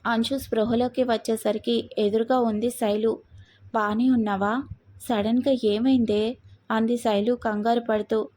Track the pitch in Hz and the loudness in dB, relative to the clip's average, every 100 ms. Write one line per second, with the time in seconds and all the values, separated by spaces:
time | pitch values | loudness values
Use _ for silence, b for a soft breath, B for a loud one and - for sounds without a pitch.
0 | 220 226 233 269 - 220 220 233 247 240 | -2 -2 -2 -4 -4 -2 0 0 0 0
1 | 247 226 226 226 214 214 - 233 - - | 0 0 -2 -2 -2 -4 -2 -2 -2 -2
2 | 208 220 233 254 233 214 240 - 220 208 | 0 0 0 0 0 0 -4 -2 -2 0
3 | 226 - _ b b b - 226 208 214 | 0 -2 _ b b b -6 -2 0 2
4 | 254 247 214 196 202 240 285 - - - | 2 2 2 0 0 -2 -6 -16 -20 -20
5 | - 220 208 247 262 254 214 208 254 262 | -4 -2 2 2 2 2 2 2 2 4
6 | 214 208 220 262 b b _ 220 226 240 | 2 0 0 -4 b b _ 0 0 0
7 | 233 202 214 240 233 208 220 240 233 214 | 0 0 0 0 -2 -2 0 0 0 -2
8 | 208 220 202 | 0 -2 -4